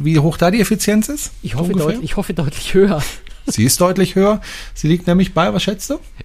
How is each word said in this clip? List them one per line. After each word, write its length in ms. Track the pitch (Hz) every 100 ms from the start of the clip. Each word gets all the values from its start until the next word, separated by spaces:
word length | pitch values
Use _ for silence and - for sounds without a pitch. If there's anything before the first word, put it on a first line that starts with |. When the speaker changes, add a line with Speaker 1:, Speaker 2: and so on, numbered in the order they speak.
Speaker 1:
wie 140 | 147 156
hoch 200 | 160 -
da 120 | 170
die 100 | 226
Effizienz 480 | 190 220 - 214 220
ist? 220 | 294 - -
Speaker 2:
Ich 100 | 185 117
hoffe 180 | 175
Speaker 1:
Ungefähr? 200 | 190 156
Speaker 2:
deut-, 100 | 233
ich 140 | 190 -
hoffe 160 | 190
deutlich 400 | 175 143 - -
höher. 300 | 190 202 151 - - - - -
Speaker 1:
Sie 180 | -
ist 160 | 127 -
deutlich 340 | 180 185 180 190
höher. 260 | 202 208 - - -
Sie 140 | - 151
liegt 180 | 170 175
nämlich 300 | 180 190 160
bei, 180 | 190
was 80 | 196
schätzt 300 | - 208 -
du? 80 | 302 - -